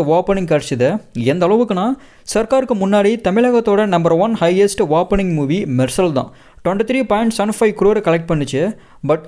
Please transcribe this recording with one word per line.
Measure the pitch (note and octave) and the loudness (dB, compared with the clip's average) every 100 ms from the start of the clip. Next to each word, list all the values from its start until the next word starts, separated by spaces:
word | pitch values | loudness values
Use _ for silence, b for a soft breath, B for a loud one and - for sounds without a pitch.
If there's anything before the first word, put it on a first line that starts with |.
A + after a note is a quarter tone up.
| D3 E3 | 0 2
ஓப்பனிங் | F#3 G3 F3 | 0 -2 0
கிடைச்சது. | D3+ - B2 B2+ G#3 - | -2 -2 -2 0 -2 -6
எந்த | - A#2 E3+ F3 | -4 -2 0 2
அளவுக்குன்னா, | A3 A#3+ F#3+ A3 C4+ B B B | 2 0 -2 -2 -4 B B B
சர்க்காருக்கு | G#3 A3+ C4+ B3+ G#3+ | -4 0 0 0 -2
முன்னாடி | F#3+ G#3 G3+ A3+ F#3 | 0 2 2 0 0
தமிழகத்தோட | G3+ B3 A#3+ A3+ G3+ G#3+ | 0 2 2 2 2 2
நம்பர் | F3 E3 | 2 2
ஒன் | E3 A3 A3 | 2 0 0
ஹையஸ்ட் | E3+ F#3 G3+ G3 F3+ | 0 2 2 2 0
ஓப்பனிங் | D#3 F3+ G3 F#3+ | 0 0 0 0
மூவி | D#3 C#3 F3+ - B2 | -2 0 -2 -2 -2
மெர்சல் | B2+ - F3+ | -2 0 0
தான். | C3+ - b b b | 0 -4 b b b
ட்வென்டி | F3 G3 A3+ | -4 -2 -2
த்ரீ | C4 A#3+ | -2 0
பாயிண்ட் | G#3 A3+ A3 | 0 0 -2
செவன் | G#3 G#3 | -2 -2
ஃபைவ் | A3 - | -2 0
க்ரோர் | G3 G#3+ E3+ | 2 2 0
கலெக்ட் | E3+ E3 | -2 0
பண்ணுச்சு. | D#3 C#3 C3 F#3+ G#3+ b b C#3+ | -4 -2 -2 -2 -4 b b -2
But | D#3+ | -2